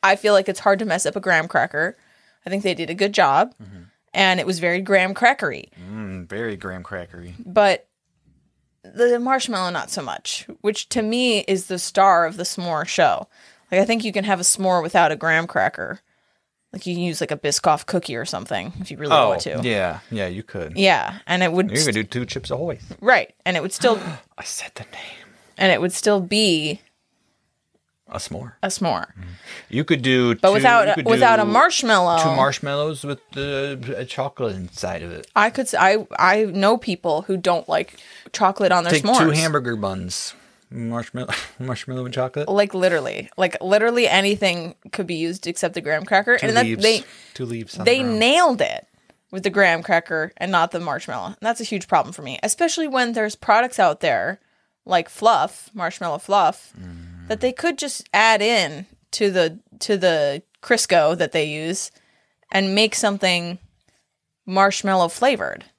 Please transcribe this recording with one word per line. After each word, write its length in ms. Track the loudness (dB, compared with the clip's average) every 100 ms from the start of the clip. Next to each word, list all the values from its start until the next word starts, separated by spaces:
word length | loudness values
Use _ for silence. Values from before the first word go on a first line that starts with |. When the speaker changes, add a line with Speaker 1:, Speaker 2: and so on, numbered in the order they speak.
Speaker 1:
I 140 | 4 4
feel 160 | 4
like 140 | 4 2
it's 120 | 0
hard 180 | 2 2
to 40 |
mess 220 | 0 -2 -2
up 80 | -4
a 40 |
graham 260 | 0 0 2
cracker. 500 | -2 -2 0 -2 -4 _ _ _ _
I 60 | -8
think 120 | -4
they 100 | -2
did 160 | -4 -6
a 40 |
good 180 | -2 -2
job. 400 | 2 4 4 2 _
Speaker 2:
Mm-hmm. 200 | -20 -20 -20 _ _
Speaker 1:
And 280 | 0 2 2
it 60 | -2
was 120 | -2
very 220 | -2 -2
graham 340 | 2 2 2
crackery. 560 | 2 2 2 -2 -6 -14 _
Speaker 2:
Mm, 480 | -16 -12 -10 -10 -10
very 280 | -8 -8 -8
graham 260 | -10 -12
crackery. 520 | -10 -12 -12 -16 -18 -16
Speaker 1:
But 480 | -2 4 4 2 _ _ _ _ _ _ _ _ _ _
the 360 | -20 0 2 2
marshmallow, 500 | 0 -2 -2 -4 -4
not 200 | -4 -6
so 120 | -8
much, 440 | -8 -8 -8 -10 -12 -6
which 260 | -4 -4 -4
to 120 | -4
me 380 | -2 0 2 0 0
is 200 | -2 -2
the 120 | -8
star 460 | -4 4 6 6 2
of 100 | -2
the 60 |
s'more 420 | -8 -6 -4 -4 -4
show. 400 | 2 4 2 -6 _ -20 _ _
Like, 100 | 0
I 40 |
think 180 | 2 0
you 80 | -2
can 120 | -4
have 160 | -2 0
a 40 |
s'more 380 | 0 0 2 2
without 300 | 2 4 4
a 40 | 2
graham 300 | 0 0 0
cracker. 540 | 0 0 -2 -12 -12 _ _ _ _ _ _ _
Like, 140 | -12 -8
you 80 |
can 80 | -4
use, 180 | -4 -4
like, 120 | -6
a 40 | -4
Biscoff 480 | -2 0 0 0 0
cookie 280 | -4 -4
or 100 | -8
something 480 | -8 -10 -6 -8 -8 -12
if 120 | -12
you 40 | -8
really 160 | 2
Speaker 2:
Oh, 180 | 4 4
Speaker 1:
want 100 | 0
to. 180 | -4 -4
Speaker 2:
yeah. 360 | -2 0 -2 -4 -10
Yeah, 180 | -6 -6
you 160 | -8
could. 320 | -10 -10 -8 0
Speaker 1:
Yeah, 420 | 2 2 0 -8 -6
and 160 | -2
it 80 | 0
would 160 | 0 0
Speaker 2:
You 140 | 0
could 100 | 0
do 100 | 0
two 200 | -4 -6
Chips 240 | -6 -8 -6
Ahoy. 280 | -6 -6 -8 -12 -6
Speaker 1:
Right, 340 | 2 2 2 _
and 120 | -4 -2
it 40 |
would 100 | -4
still 260 | 0 0 0 -4 -14
Speaker 2:
<gasps> 200 | _ -16
I 60 |
said 260 | -12 -10 -12 -16
the 80 |
name. 420 | -18 -18 -18 -20 -20 _ _ -2
Speaker 1:
and 140 | 2
it 80 | 2
would 120 | 0
still 280 | -2 0 0
be 600 | 2 2 2 2 -2 -8 _ _ _ _ _ _ _ _ _ _ _ _ _
Speaker 2:
A 120 | -12
s'more. 340 | -10 -12 -14 -8
Speaker 1:
a 60 | -6
s'more. 380 | -2 -2 -2 -6
Speaker 2:
Mm-hmm. 140 | -14 -16 -16 -18 -20 -8
You 140 | -4
could 180 | 0 0
do 340 | 2 4 4 4
Speaker 1:
But 120 | 4
Speaker 2:
two, 40 |
Speaker 1:
without 320 | 6 6 6 4
Speaker 2:
you 60 |
Speaker 1:
a, 20 |
Speaker 2:
could 120 | 2 2
Speaker 1:
without 340 | 4 6 6
a 40 |
Speaker 2:
do 40 | 4
Speaker 1:
marshmallow. 720 | 6 4 4 2 4 4 4
Speaker 2:
two 140 | 2 4
marshmallows 680 | 2 0 -4 -2 -2 -4
with 140 | -8 -10 _
the, 640 | -8 -6 -4 -4 -8 -8 -8
uh, 40 |
chocolate 500 | -8 -6 -6 -4 -6
inside 480 | -4 -10 -8 -8 -8
of 80 | -10
it. 160 | -14 -4
Speaker 1:
I 160 | 0 0
could 160 | 0 -4
s-, 80 |
I, 320 | 2 4 4 -2 0
I 240 | 2 4
know 320 | 0 2 2 2
people 460 | 0 -4 -2 -2
who 140 | -2 -2
don't 320 | 0 -2 0
like 300 | -2 -4 -12 -20 -20 -14
chocolate 380 | 0 0 2 2
on 140 | 2
their 80 | 2
Speaker 2:
Take 100 | 2
Speaker 1:
s'mores. 140 | 4 4
Speaker 2:
two 120 | 6
hamburger 440 | 4 2 0 -2
buns. 600 | -2 -4 -4 -6 -8 -10 -14 _ _ _
Marshmallow, 600 | -10 -6 -6 -8 -10 -8 -8 -10
<laughs> 120 | -12
marshmallow 460 | -8 -8 -8 -8
and 100 | -8
chocolate? 340 | -4 -4 -4 -2
Speaker 1:
Like, 260 | 0 0
literally. 540 | 2 0 0 -2 -8 -12 -2
Like, 200 | -2 -2
literally 460 | 2 2 4 2 4
anything 720 | 4 2 2 0 -2 -8 -14 -16
could 140 | -8 -6
be 100 | -2
used 320 | -4 -4 -8
except 260 | -4 -4
the 60 | -4
graham 240 | -4 -4
cracker. 340 | 2 0 4 2
Speaker 2:
Two 80 | 4
Speaker 1:
And 100 | 2
that 80 |
Speaker 2:
leaves. 160 | 2 2
Speaker 1:
they, 200 | 2 2 -2 -20 -20
Speaker 2:
Two 100 | -12
leaves 320 | -8 -8 -10 -2
on 80 |
Speaker 1:
they 140 | 2 2
Speaker 2:
their 80 | 2
own. 100 | 0
Speaker 1:
nailed 400 | 2 4 4 2
it 260 | -2 -4 _ _ _ _ _
with 100 | -6
the 80 | -2
graham 320 | 2 4 2
cracker 500 | 2 0 0 -4 -4 _
and 160 | -2
not 180 | 0 0
the 80 | -2
marshmallow. 480 | -6 -6 -6 -10 -10
And 100 | -8
that's 200 | -6 -4
a 40 |
huge 240 | -4 -6 0
problem 240 | 0 0
for 100 | -6
me, 160 | -12 -6
especially 420 | -4 0 0 0 -2
when 280 | 0 0
there's 200 | 0 -4
products 460 | -4 2 2 2 2
out 180 | 2 2
there 380 | 0 0 -2 -8 _ _ _ _ -2
like 220 | -2 -2
fluff, 600 | 0 2 4 0 -6 -18
marshmallow 440 | -8 -8 -6 -6 -6
fluff, 540 | 0 2 2 0 -12 -20
Speaker 2:
Mm. 460 | -16 -16 -16 -18 -8
Speaker 1:
that 120 | -2
they 120 | -2
could 240 | 0 -2 -2
just 320 | -6 -8 -2
add 260 | 2 4 4
in 460 | 2 2 0 -6 -16 _ _
to 200 | -2 0
the, 280 | 2 0 -2 _ -14
to 160 | -4 0
the 460 | 2 2 0 -2 _ _
Crisco 560 | -2 0 4 4 4 2
that 140 | 0
they 120 | 0 -2
use 440 | -4 -6 -6 -8 _ _ _ _ _ _
and 240 | 0 2 2
make 180 | 2
something 640 | 2 -2 0 0 0 -4 -12 -16 _ _ _ _ _ _ _ -4
marshmallow 600 | 2 4 2 0 2 2
flavored. 560 | 2 2 2 -4 -8 -16